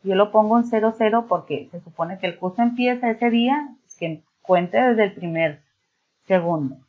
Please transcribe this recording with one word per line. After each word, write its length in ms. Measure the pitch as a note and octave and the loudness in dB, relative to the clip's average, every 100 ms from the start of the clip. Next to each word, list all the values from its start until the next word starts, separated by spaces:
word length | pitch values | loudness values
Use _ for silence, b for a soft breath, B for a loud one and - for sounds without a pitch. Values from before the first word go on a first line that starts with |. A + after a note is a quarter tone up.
Yo 120 | F#3+ F#3+ | 0 2
lo 160 | G#3 | 4
pongo 260 | A3 G#3+ A#3 | 4 4 2
en 60 | |
cero 320 | A#3 A3 A3 - | 2 0 0 0
cero 280 | A3 A3+ A3+ | 0 0 0
porque 380 | F3 - D3+ - | -4 -2 -8 -8
se 100 | F3 | -18
supone 360 | - - E3 F#3+ | -16 -8 -8 -6
que 80 | F3+ | -8
el 140 | F3 | -6
curso 240 | F3+ F#3 | -6 0
empieza 480 | A#3+ A#3+ B3 B3 A#3+ | -2 0 -2 0 -2
ese 180 | A3+ A#3+ | 0 0
día, 400 | A#3 A#3+ C#4 C#4+ - _ - | 2 0 -2 -4 -16 _ -10
que 240 | E3 D#3 _ _ | -8 -8 _ _
cuente 400 | - F3+ F3 A3 | 2 2 2 0
desde 220 | A#3+ A3+ | 2 2
el 100 | G3+ | 0
primer 480 | F#3+ E3+ E3 D#3+ C#3+ _ _ _ _ _ _ - | -2 -6 -2 -2 -4 _ _ _ _ _ _ 0
segundo. 520 | F#3 E3+ E3 C3+ - | 0 2 -2 -4 -8